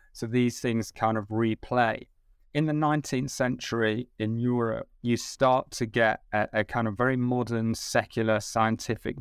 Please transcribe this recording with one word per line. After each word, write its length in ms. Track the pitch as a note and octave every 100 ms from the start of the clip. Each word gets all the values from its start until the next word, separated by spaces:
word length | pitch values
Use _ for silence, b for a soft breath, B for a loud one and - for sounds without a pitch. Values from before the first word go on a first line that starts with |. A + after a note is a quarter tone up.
| b
So 140 | - A2+
these 320 | B2 B2 -
things 320 | B2+ A2+ G#2
kind 260 | - A2 A2
of 120 | G#2
replay. 800 | A2 A#2 A2 - B2 A2+ G#2+ - _ _ _ _
In 120 | D3 D#3
the 60 |
nineteenth 580 | D3+ D3+ D3+ - C3 C3
century 800 | - B2+ B2+ - A#2 A2 G#2+ B2 -
in 180 | A2 A2+
Europe, 520 | A#2+ B2 A2+ A2 - _
you 160 | A#2+ A#2
start 540 | - - C3 C3 -
to 160 | - A2+
get 340 | A#2+ A2 - -
a, 140 | G#2+ G#2
a 120 | A2
kind 220 | G#2 A#2+ A2+
of 120 | G2
very 180 | B2+ B2+
modern, 580 | B2 B2 A2+ A#2 A2+
secular, 680 | A2+ - B2 A2+ - A2 G#2+
scientific 760 | - A2+ A2 A2+ - A2 A#2 -